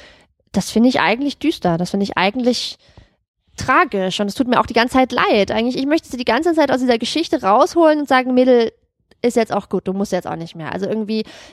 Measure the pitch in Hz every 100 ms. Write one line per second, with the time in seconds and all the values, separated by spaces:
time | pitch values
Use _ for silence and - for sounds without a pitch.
0 | - - _ _ _ 202 - 214 247 247
1 | 165 233 285 - 294 - 180 165 180 196
2 | 196 - 190 254 240 233 - - _ -
3 | _ _ _ _ _ - - 294 349 196
4 | 190 - 202 - 247 226 220 226 247 262
5 | 254 - 392 226 190 220 240 254 269 320
6 | - 240 247 233 339 320 277 262 254 233
7 | 240 302 330 285 196 220 330 339 320 302
8 | 285 262 254 254 254 240 226 _ _ _
9 | _ - 240 233 220 202 - 190 190 190
10 | 202 180 - 160 165 165 151 180 196 214
11 | 208 220 - - -